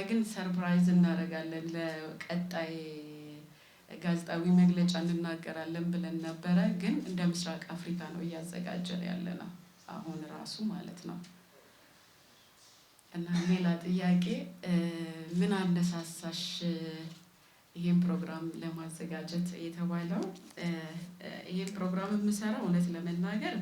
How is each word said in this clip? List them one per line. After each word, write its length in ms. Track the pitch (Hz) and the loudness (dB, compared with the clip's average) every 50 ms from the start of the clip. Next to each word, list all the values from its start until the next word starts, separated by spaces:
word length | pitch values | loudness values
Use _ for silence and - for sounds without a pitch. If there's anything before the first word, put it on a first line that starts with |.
| 196 | 0
ግን 160 | 214 226 226 214 | 2 2 2 2
ሰርፕራይዝ 600 | - - 190 185 185 180 180 180 175 175 180 180 | 0 -2 -4 -2 0 0 2 4 6 6 8 8
እናደርጋለን። 760 | 180 180 175 175 165 165 170 - 170 160 160 165 160 160 160 160 165 | 8 10 8 8 8 6 2 0 -2 -4 -4 -4 -4 -4 -4 -4 -4
ለቀጣይ 1000 | 165 165 165 160 156 156 156 156 - 160 - - 180 180 180 180 175 165 160 160 165 160 160 156 151 151 151 151 151 151 151 151 147 147 - - - - - - - - - - | -4 -4 -4 -4 -4 -6 -8 -8 -10 -10 -6 -4 -2 -2 -2 -2 -2 -4 -4 -4 -4 -6 -8 -8 -10 -10 -10 -12 -14 -14 -14 -14 -14 -16 -18 -20 -20 -20 -20 -20 -20 -20 -18 -16
ጋዜጣዊ 540 | - - 175 175 170 170 - - 170 170 170 180 180 | -12 -4 0 0 0 0 -2 -2 -2 2 4 8 8
መግለጫ 400 | 180 180 180 180 175 175 175 175 160 | 10 10 8 8 6 4 4 4 2
እንናገራለን 880 | 160 175 170 170 170 170 165 165 - 156 160 160 160 160 165 170 175 | 0 0 0 0 0 -2 -4 -4 -6 -8 -8 -6 -6 -4 -4 -2 -2
ብለን 280 | 175 175 175 165 165 165 160 | 0 0 -2 -2 -2 -4 -4
ነበረ፣ 380 | 165 165 160 - - 180 180 180 - - - | -4 -6 -6 -4 2 4 6 6 6 4 2
ግን 200 | 175 190 220 294 294 - | 2 2 2 2 0 0
እንደ 160 | 185 180 175 175 | -2 -2 2 2
ምስራቅ 380 | 175 170 - - 160 160 - - - | 2 2 0 -2 -4 -4 -6 -6 -8
አፍሪካ 320 | 170 175 - 170 175 175 156 | -8 -6 -4 -4 -4 -4 -4
ነው 140 | 156 170 175 | -6 -6 -6
እያዘጋጀን 800 | 170 170 165 160 165 - - - - - - - - - - - 87 | -6 -6 -6 -6 -8 -8 -6 -6 -4 -4 -4 -4 -4 -4 -4 -4 -2
ያለነው 460 | - 90 90 - - - - - - - - - - - - - - | -2 -2 -4 -4 -4 -6 -6 -8 -10 -12 -14 -18 -20 -20 -20 -14 -12
አሁን 300 | - - - 160 160 156 156 | -10 -10 -8 -8 -8 -8 -10
ራሱ 280 | - 151 151 - - - - 214 | -10 -10 -10 -10 -10 -6 -4 -2
ማለት 340 | - 180 175 - - - - - | -2 -2 -4 -6 -10 -12 -10 -10
ነው። 140 | - 175 - - - - - - - - - - - - - - - - - - - - - - - - - - - - - - - - - - _ _ - - - - | -10 -8 -10 -10 -14 -18 -20 -20 -20 -20 -20 -20 -20 -20 -20 -20 -20 -20 -20 -20 -20 -20 -20 -20 -20 -20 -20 -20 -20 -20 -20 -20 -20 -20 -20 -20 _ _ -20 -20 -10 -8
እና 140 | 175 170 175 175 175 175 | -6 -2 0 0 2 4
ሌላ 220 | 180 185 185 180 170 170 - | 4 4 4 4 2 2 2
ጥያቄ፣ 460 | - 180 180 - 180 180 180 180 - 220 240 - - - - - - | 0 0 0 2 4 6 6 6 6 2 0 -2 -4 -8 -10 -8 0
እ፣ 100 | 180 175 170 170 170 165 165 165 160 160 165 160 165 170 | 2 2 2 2 2 -2 -4 -6 -6 -8 -10 -8 -2 2
ምን 180 | 175 202 208 202 | 2 4 4 4
አነሳሳሽ 880 | 190 185 180 175 170 175 - 175 170 165 - - - - 165 - - - - - - 175 170 165 160 165 160 156 160 165 165 - - - - - _ - - - - _ _ - | 2 4 4 4 4 4 2 0 -2 -6 -8 -10 -8 -8 -6 -6 -6 -6 -6 -6 -2 -2 -2 -2 -2 -4 -6 -6 -8 -10 -12 -14 -16 -20 -20 -20 _ -20 -20 -20 -20 _ _ -8
ይሄን 240 | 175 170 175 175 175 | -2 2 4 6 6
ፕሮግራም 460 | 180 180 180 180 175 165 160 160 165 165 160 | 6 4 2 0 -2 -4 -6 -6 -6 -6 -6
ለማዘጋጀት 920 | 160 165 165 160 160 160 160 - - 180 165 160 160 - - 175 175 180 - - | -6 -6 -6 -6 -6 -8 -10 -8 -8 -8 -6 -6 -6 -6 -4 -2 -2 -2 -2 -4
የተባለው? 680 | - 165 170 170 175 175 175 170 170 170 170 196 254 370 381 - - - - - | -6 -8 -8 -4 -4 -2 -2 0 -2 -2 -2 -2 -2 -2 -4 -6 -10 -16 -16 -10
እ፣ 100 | 165 175 170 165 160 160 156 165 175 - - - - - - - - - | -6 -4 -4 -4 -4 -6 -8 -10 -10 -10 -12 -12 -12 -12 -10 -10 -10 -8
ይሄን 260 | - 185 185 196 185 | -6 -4 -4 -4 -4
ፕሮግራም 400 | - 190 185 185 185 190 196 202 | -4 -2 -2 -2 0 0 0 0
የምሰራው 500 | 208 208 208 208 208 - 214 214 214 - | 0 2 2 2 0 0 0 -2 -2 0
እውነት 240 | - 180 175 175 180 175 | 2 2 4 4 4 2
ለመናገር፣ 640 | 170 170 175 170 170 175 180 202 214 214 - 359 - - | 0 -2 -4 -2 -2 0 0 0 0 -2 -2 -2 -2 -4